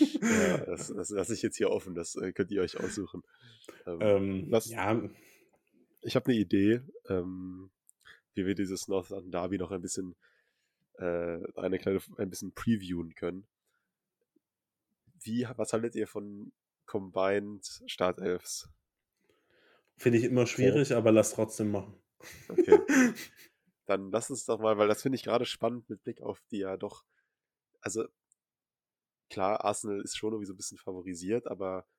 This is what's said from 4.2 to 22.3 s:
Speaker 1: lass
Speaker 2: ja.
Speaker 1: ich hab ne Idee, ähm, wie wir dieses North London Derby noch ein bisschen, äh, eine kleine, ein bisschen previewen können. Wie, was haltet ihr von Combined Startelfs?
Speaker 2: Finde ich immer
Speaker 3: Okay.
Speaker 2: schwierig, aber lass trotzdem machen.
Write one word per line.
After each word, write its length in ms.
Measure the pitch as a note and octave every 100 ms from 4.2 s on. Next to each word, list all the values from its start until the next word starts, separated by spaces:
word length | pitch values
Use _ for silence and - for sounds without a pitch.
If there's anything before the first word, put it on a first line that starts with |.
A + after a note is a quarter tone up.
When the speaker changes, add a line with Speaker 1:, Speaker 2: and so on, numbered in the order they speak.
| G2 F#2+ E2
Speaker 1:
lass 180 | A2+ A2
Speaker 2:
ja. 320 | F#2 G2 A#2 G#2 - - _ _ _ _ _ _ _
Speaker 1:
ich 140 | - B2+
hab 100 | C3+
ne 60 |
Idee, 480 | A#2 F#2 G2+ G2+ A#2+ C#3 - -
ähm, 600 | F#2+ F2+ F#2 F#2 F#2 F#2+ _ _ _ - - _
wie 120 | - F#2
wir 80 |
dieses 340 | G2 F#2+ F#2+ -
North 220 | G2 F2+
London 200 | G2 F2+
Derby 280 | F2 F2+ F#2+
noch 120 | F2
ein 100 | F#2+
bisschen, 340 | F#2 - F#2 F2 _ _ _ _ _ _ _ -
äh, 400 | F2+ F2 E2+ E2 - -
eine 220 | F#2 F#2
kleine, 220 | G2 F#2+ - -
ein 120 | G2
bisschen 220 | - G2
previewen 600 | - A#2 A2 F2+ F2 E2
können. 320 | - F2 F#2 G#2+ _ _ _ _ _ _ _ _ _ _ _ _ _ _ _ _ -
Wie, 260 | A2 A#2 B2 -
was 160 | G#2+
haltet 220 | A2+ A#2
ihr 120 | G#2+ G#2
von 460 | G#2 G2+ G2+ - - _ _ -
Combined 960 | G#2+ F#2+ F#2 F#2+ G2+ G#2 G2+ - - B3+
Startelfs? 840 | - F2+ F2+ F#2+ F2+ - - - - _ _ _ _ _ _ _ _ _ _ _ -
Speaker 2:
Finde 220 | B2+ A#2+
ich 60 |
immer 180 | B2 B2+
Speaker 3:
Okay. 40 | A#2
Speaker 2:
schwierig, 480 | - B2+ - C3+
aber 180 | A#2 A2
lass 220 | A2 G#2
trotzdem 360 | - G#2+ - G#2+
machen. 240 | G2+ G2+ - _ _ -